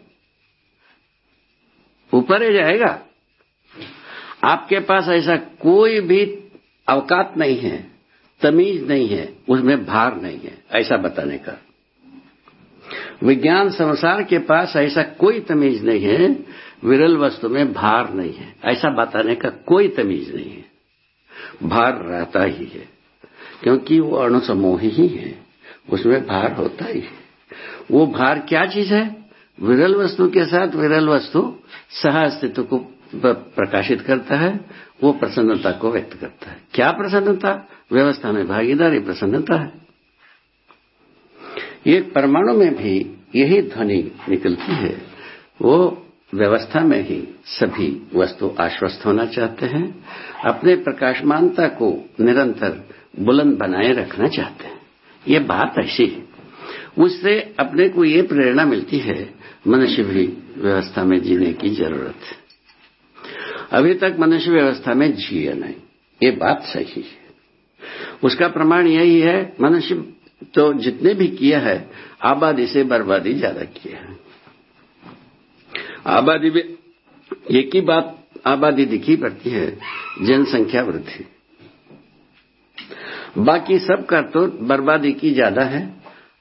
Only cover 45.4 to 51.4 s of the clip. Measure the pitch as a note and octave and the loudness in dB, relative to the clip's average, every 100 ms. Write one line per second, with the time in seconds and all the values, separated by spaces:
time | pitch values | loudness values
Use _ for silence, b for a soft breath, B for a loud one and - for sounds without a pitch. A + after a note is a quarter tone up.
45.4 | B _ A#2 D#3+ F3+ F3+ - _ _ F#2+ | B _ 2 4 2 -2 -16 _ _ -2
46.4 | G#2 A2 - D#3 D#3+ A#2 - - - - | 2 2 0 0 2 2 -2 -8 -10 -18
47.4 | - - G#2 G#2+ E2 C#2+ C#2+ F2 F2+ - | -18 -4 -2 -2 -4 -6 -4 -2 -2 -2
48.4 | F#2+ D2 E2+ - F#2 - G#2+ G#2 A#2 - | -6 -2 -4 -2 -6 -4 -2 0 -2 -4
49.4 | A2+ - B2+ D3 F#3 - B B B B | -6 -4 -6 -4 -6 -10 B B B B
50.4 | D3 - F3 F3+ - - B2+ B2+ D3 D3+ | -4 2 2 2 0 -2 -2 0 0 2